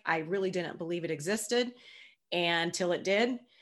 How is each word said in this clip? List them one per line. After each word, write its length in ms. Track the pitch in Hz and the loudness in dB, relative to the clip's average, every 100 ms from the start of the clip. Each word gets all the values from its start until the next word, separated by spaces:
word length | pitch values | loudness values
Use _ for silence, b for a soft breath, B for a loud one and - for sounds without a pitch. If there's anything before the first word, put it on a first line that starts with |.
I 140 | - 160 | 0 0
really 320 | 160 196 190 | 0 -2 0
didn't 280 | 180 165 - | -2 -4 -6
believe 260 | 165 175 | -4 -4
it 60 | 160 | -2
existed 600 | 156 147 214 - 240 247 - B B B B - | -4 -2 -2 0 0 0 -6 B B B B -4
until 600 | 175 170 170 170 175 180 | 0 2 2 0 0 0
it 120 | 175 | 0
did. 340 | 185 202 247 240 - B | 2 2 2 0 -8 B